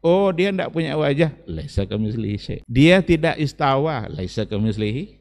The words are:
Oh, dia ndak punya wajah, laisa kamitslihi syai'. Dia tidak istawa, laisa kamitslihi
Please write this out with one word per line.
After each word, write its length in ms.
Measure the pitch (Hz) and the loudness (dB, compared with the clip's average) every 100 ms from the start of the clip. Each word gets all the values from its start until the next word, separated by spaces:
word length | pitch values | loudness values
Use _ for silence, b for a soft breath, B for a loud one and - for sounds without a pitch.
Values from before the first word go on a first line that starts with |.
Oh, 320 | 165 185 196 | 4 4 2
dia 160 | 170 196 | 2 0
ndak 240 | 190 170 | 0 -4
punya 240 | 165 160 147 | -4 -2 0
wajah, 320 | 147 143 160 - - | 0 2 0 -2 -10
laisa 400 | 80 143 - 98 | -10 -6 -4 -2
kamitslihi 520 | 107 107 113 104 104 | -2 -2 -2 -4 -6
syai'. 200 | - - - | -8 -12 -2
Dia 400 | 120 156 185 180 | 6 8 6 4
tidak 320 | 165 160 - | 0 0 -2
istawa, 720 | 147 - 147 135 156 139 107 | -4 0 0 2 0 -4 -8
laisa 400 | 76 92 - 104 | -8 -6 -6 -4
kamitslihi 540 | 104 110 107 107 117 202 - | -2 -2 -2 -4 -4 -10 -16